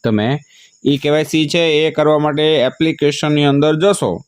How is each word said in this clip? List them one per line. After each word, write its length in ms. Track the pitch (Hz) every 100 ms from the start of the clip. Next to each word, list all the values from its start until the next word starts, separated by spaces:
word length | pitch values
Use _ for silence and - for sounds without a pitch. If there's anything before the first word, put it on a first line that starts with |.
તમે 240 | 117 107 110 147 - _ - _
ઈ 140 | 131 143
કેવાયસી 460 | 147 151 151 160 151
છે 160 | 170 165 151
એ 100 | 156 147
કરવા 240 | 151 151 151
માટે 200 | 147 156 156 127
એપ્લિકેશનની 800 | - 160 151 147 143 151 147 143
અંદર 200 | 143 151 156
જશો 300 | 190 190 113 85